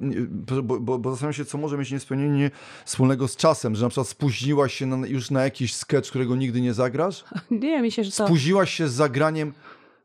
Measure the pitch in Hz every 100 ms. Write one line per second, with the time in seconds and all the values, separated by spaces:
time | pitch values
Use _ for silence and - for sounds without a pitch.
0 | 139 120 123 101 110 131 120 123 117 127
1 | 127 127 147 143 143 143 151 143 127 135
2 | - 135 143 143 143 - - - - -
3 | 131 131 131 - 165 147 120 107 120 139
4 | 120 - 143 104 131 143 135 - 135 131
5 | 131 131 113 135 135 - 123 - - 143
6 | - 131 123 127 131 120 123 113 127 131
7 | 180 - - - - 226 277 311 233 233
8 | 196 - 202 165 139 196 180 - 156 120
9 | 147 131 156 156 151 143 - - - _